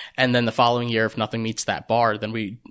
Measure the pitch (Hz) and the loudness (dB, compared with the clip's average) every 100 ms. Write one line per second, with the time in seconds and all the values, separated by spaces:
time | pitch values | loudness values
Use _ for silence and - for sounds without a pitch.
0 | - - 131 123 117 - 120 120 120 113 | -14 -2 2 2 2 4 4 4 0 0
1 | 110 - 107 113 113 110 - 87 - 113 | 0 -2 -4 -4 -4 -4 -4 -6 0 2
2 | 117 104 107 113 104 120 - | 2 0 -4 -6 -6 -10 -18